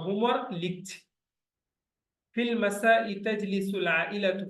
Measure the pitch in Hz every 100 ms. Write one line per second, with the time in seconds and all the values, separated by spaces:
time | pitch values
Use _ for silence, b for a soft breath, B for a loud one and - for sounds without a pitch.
0 | 175 202 240 262 - 165 175 180 - -
1 | _ _ _ _ _ _ _ _ _ _
2 | _ _ _ 226 240 220 202 202 226 226
3 | 214 196 220 208 196 196 196 196 175 160
4 | - 202 190 190 185